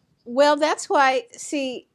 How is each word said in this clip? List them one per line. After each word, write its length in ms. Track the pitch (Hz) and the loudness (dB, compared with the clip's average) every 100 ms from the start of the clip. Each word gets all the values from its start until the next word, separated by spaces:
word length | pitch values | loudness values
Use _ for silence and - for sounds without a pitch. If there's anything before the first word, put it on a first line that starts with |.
| _ _ - | _ _ -8
well, 300 | 240 294 294 | 2 2 4
that's 320 | 302 359 - | 0 -2 -2
why, 340 | 370 269 262 233 | 2 2 0 -6
see, 560 | - - 302 269 247 - | -16 -8 -6 -6 -8 -14